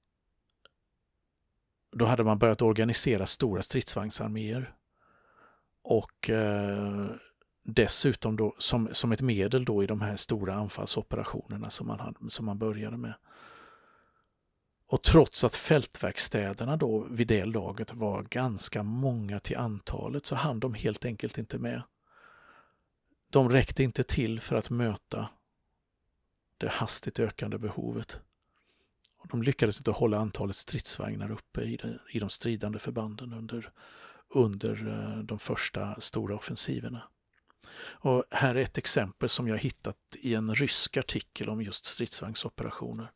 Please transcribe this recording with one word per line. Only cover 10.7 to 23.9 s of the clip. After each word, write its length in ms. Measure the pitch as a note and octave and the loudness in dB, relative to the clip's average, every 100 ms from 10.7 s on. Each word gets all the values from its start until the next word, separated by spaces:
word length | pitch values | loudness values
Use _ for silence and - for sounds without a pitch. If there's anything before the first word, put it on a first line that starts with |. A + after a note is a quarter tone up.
| - G2+ - - G#2+ A2+ - - G#2 A2 | -4 -4 -4 -4 -4 -4 -6 -8 -8 -6
som 180 | - A2+ | -6 -4
man 120 | G#2 | -6
hade, 300 | - - A2+ | -8 -10 -8
som 160 | - A2 | -4 -4
man 120 | G2+ | -2
började 400 | A2 G#2 G#2+ A#2 | -2 -2 -6 -6
med. 160 | A#2 A2 _ - - - - - _ _ _ _ _ _ _ _ _ _ - | -8 -10 _ -20 -20 -20 -20 -20 _ _ _ _ _ _ _ _ _ _ -2
Och 160 | C3 | 2
trots 400 | - E3 C3+ - | 8 10 8 6
att 120 | A#2+ - | 2 2
fältverkstäderna 1200 | - D#3 - - F#2 - - A2 G2 G2+ A#2+ D#3 | 4 4 2 -4 -4 0 0 0 -2 -2 -2 0
då 300 | C#3 A2 - | 2 0 0
vid 180 | A#2+ A#2+ | 0 4
det 180 | G#2+ G2 | 4 2
laget 480 | A2 F2+ G2 A2 | -2 -4 -6 -8
var 300 | A#2 G#2+ G2+ | -4 -2 -2
ganska 600 | G2+ B2 B2+ G2+ - A2 | -2 -2 -2 -2 -2 -2
många 560 | G#2 A#2 C3+ A#2+ G2+ G2+ | -2 0 0 0 -2 -4
till 180 | - - | -4 -2
antalet, 680 | A#2+ G#2 - - A2 C#3 - | -2 -4 -6 -6 -4 -6 -4
så 100 | C3 | -2
hann 240 | D3+ A2+ | 0 0
de 140 | C3 | -2
helt 320 | G#2+ A#2 G#2+ A#2+ | -2 -2 -2 -4
enkelt 320 | A2 - - | -4 -6 -6
inte 200 | B2 - | -6 -4
med. 240 | A#2+ A#2+ - _ _ _ - - - - _ _ _ _ _ _ _ | -4 -6 -10 _ _ _ -20 -20 -20 -20 _ _ _ _ _ _ _
De 200 | C#3 B2+ | 4 8
räckte 340 | C3 - - | 6 6 2
inte 200 | C3 | 2